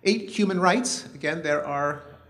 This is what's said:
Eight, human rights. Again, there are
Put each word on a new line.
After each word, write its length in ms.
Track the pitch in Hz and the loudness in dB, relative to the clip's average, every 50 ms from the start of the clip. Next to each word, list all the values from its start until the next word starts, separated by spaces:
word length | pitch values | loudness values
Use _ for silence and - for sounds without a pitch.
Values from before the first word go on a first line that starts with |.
| - | 4
Eight, 260 | 190 220 226 208 - | 2 2 2 -2 -6
human 300 | - - 208 190 190 180 | 0 0 2 2 2 4
rights. 480 | 185 180 185 254 254 - - - - - - | 4 4 4 4 0 -2 -4 -6 -8 -14 -12
Again, 260 | 139 - 147 160 170 | -6 -4 -4 -4 -2
there 240 | 160 151 147 147 147 | 0 0 0 0 0
are 380 | 143 143 143 143 143 143 139 - - - - - | -2 -2 0 0 -2 -2 -4 -10 -18 -20 -20 -20